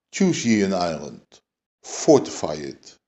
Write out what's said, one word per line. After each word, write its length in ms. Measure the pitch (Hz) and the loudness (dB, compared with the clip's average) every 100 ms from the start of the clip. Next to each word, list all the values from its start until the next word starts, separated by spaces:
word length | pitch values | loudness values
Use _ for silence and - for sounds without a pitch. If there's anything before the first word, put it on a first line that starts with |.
| _ | _
Choose 340 | - 190 - | 0 2 2
ye 180 | 117 107 | 2 2
an 120 | 98 | 2
island, 480 | 92 87 78 71 57 _ - _ _ _ _ | 0 -2 -4 -10 -16 _ -20 _ _ _ _
fortify 720 | - - - 135 - - 80 | -16 -4 4 4 4 -8 -8
it, 420 | 78 71 60 - - | -8 -12 -14 -20 -20